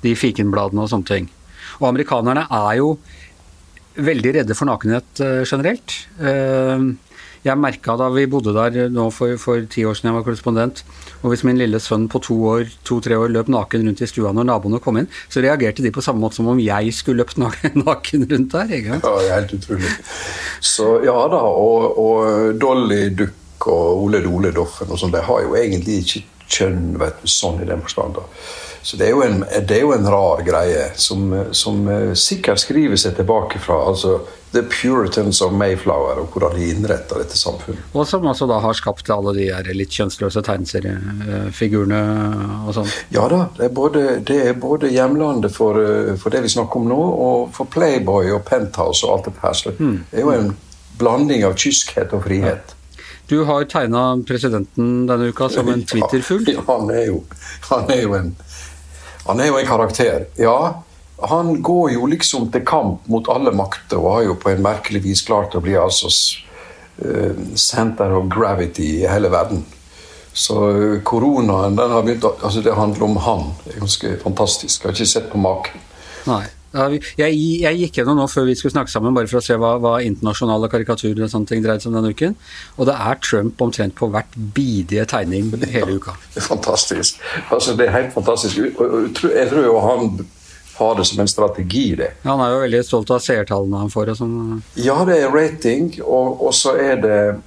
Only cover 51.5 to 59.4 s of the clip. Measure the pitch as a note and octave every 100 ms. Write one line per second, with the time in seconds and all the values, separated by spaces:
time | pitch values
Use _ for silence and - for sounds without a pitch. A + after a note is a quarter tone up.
51.5 | F2+ C#3+ C#3 - - G2 G#2 F#2+ F#2+ G2
52.5 | F#2+ - - - - - - - D3 D3+
53.5 | C#3+ C#3+ F3 B2 A#2 B2+ B2+ B2 B2 C3
54.5 | A2 G2 - A#2+ B2 B2 A#2+ A#2+ A#2 C3+
55.5 | D3+ B2 A#2+ A2 A2+ - C3 B2+ F#3+ A3
56.5 | - - B2 G#2+ A#2 A2 F#2+ - - -
57.5 | - - B2+ G#2+ C3 A2 G2 F2+ F#2 -
58.5 | - - - - - - - - G#2+